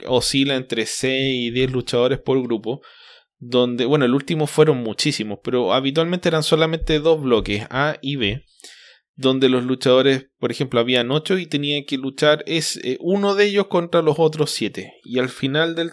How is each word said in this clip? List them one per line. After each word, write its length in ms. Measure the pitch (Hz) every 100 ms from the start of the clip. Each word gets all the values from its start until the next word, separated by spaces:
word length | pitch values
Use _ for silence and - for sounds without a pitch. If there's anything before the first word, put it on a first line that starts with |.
| -
oscila 500 | 123 - 139 139 135
entre 300 | 131 113 110
seis 640 | - 131 131 135 127 120
y 20 |
diez 200 | 123 127
luchadores 480 | 127 120 120 127 139
por 240 | - 131
grupo, 380 | 120 110 107 - - - - - _ _
donde, 480 | 120 123 123 120 123
bueno, 180 | 147
el 100 | 123
último 340 | 139 139 156 147
fueron 300 | 151 156 131
muchísimos, 600 | 113 101 151 139 107 101
pero 300 | 123 123 98
habitualmente 540 | 127 135 151 165 180 175
eran 140 | 160
solamente 560 | 151 156 160 160 - 156
dos 220 | 160 156
bloques, 460 | 131 110 98 104 -
A 280 | 127 151 -
y 140 | 135
B, 300 | 143 101 131 - _ - - - _ _ -
donde 320 | 131 131 131
los 160 | 127
luchadores, 640 | 123 127 127 127 135 135 - _
por 140 | 120
ejemplo, 260 | 117 131 120
habían 320 | 120 127 120
ocho 260 | 151 156 185
y 100 | 160
tenían 380 | 147 147 147
que 140 | 139 135
luchar 460 | 135 135 151 151 -
es, 300 | 160 151 -
eh, 140 | - -
uno 340 | 175 196 202
de 120 | 196 208
ellos 200 | 202 196
contra 340 | 180 170 170
los 140 | 156 143
otros 340 | 156 156 143
siete. 420 | - 107 - - -
Y 140 | - 123
al 100 | 127
final 460 | - 135 147 165
del 160 | 165 165